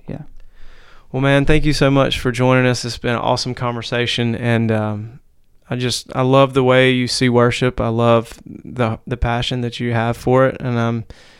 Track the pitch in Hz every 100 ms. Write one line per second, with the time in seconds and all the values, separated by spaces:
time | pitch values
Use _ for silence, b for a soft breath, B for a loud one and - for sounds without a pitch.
0 | - - 147 - b b b b b b
1 | b 131 139 139 139 156 151 135 139 139
2 | 131 - 127 117 127 127 127 120 117 -
3 | 123 117 - 123 127 120 123 120 - 120
4 | 120 - 120 113 123 113 113 110 107 104
5 | 110 131 _ _ _ _ _ 123 123 -
6 | - 131 127 135 135 135 127 131 131 127
7 | 123 - 127 120 120 - 127 - 117 113
8 | 117 117 113 - - - - 123 110 113
9 | - 120 120 117 120 127 120 - 120 117
10 | 117 117 123 127 131 - 127 120 117 117
11 | 110 B B